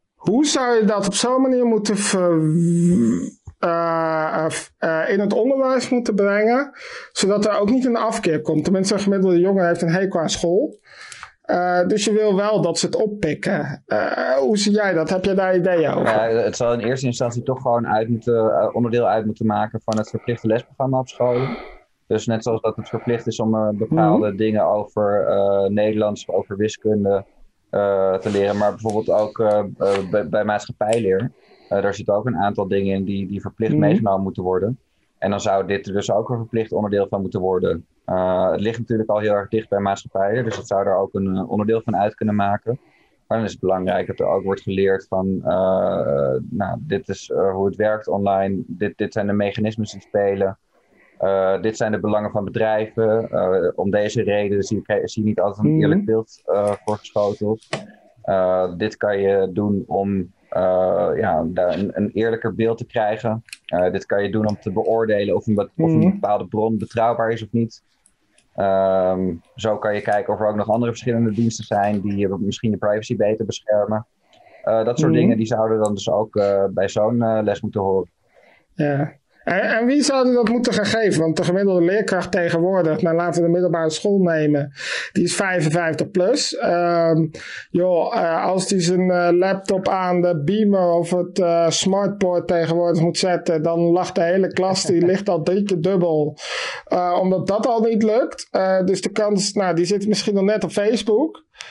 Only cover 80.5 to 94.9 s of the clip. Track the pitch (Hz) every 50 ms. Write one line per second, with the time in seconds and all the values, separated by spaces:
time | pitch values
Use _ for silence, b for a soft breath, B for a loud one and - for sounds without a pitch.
80.5 | 240 240 - 240 196 208 202 208 214 226 220 190 - 151 160 160 156 185 170 170
81.5 | 180 190 202 196 185 180 170 175 196 220 - - 196 175 180 180 - 185 170 170
82.5 | 170 165 170 185 190 185 170 156 151 151 175 165 165 170 175 170 151 170 170 170
83.5 | 170 180 180 175 165 165 160 160 156 - - 208 202 196 185 170 165 156 151 151
84.5 | 147 143 147 143 B B B B B B B B B - 175 170 - - 202 185
85.5 | 185 175 151 156 151 175 170 160 147 - 170 - - 185 180 208 269 294 - -
86.5 | - - - 170 175 175 175 170 170 170 165 165 160 160 160 160 B B B B
87.5 | B B B B - 175 180 185 180 165 - - 240 196 185 165 165 180 185 175
88.5 | 185 190 185 - 202 185 165 175 185 180 185 185 180 175 175 175 175 175 190 190
89.5 | 196 190 - - 196 190 196 - 196 185 185 180 180 180 175 175 175 151 143 160
90.5 | 202 220 214 202 196 190 180 175 170 170 165 165 185 180 175 185 180 202 180 170
91.5 | 170 170 170 165 156 - - 190 190 196 202 190 202 - 196 180 175 175 175 175
92.5 | 180 170 165 160 165 170 175 170 165 165 160 170 160 - 196 185 175 170 170 -
93.5 | 165 156 151 170 170 170 170 170 170 180 175 175 - - 170 170 180 196 185 170
94.5 | - - 185 190 190 185 - -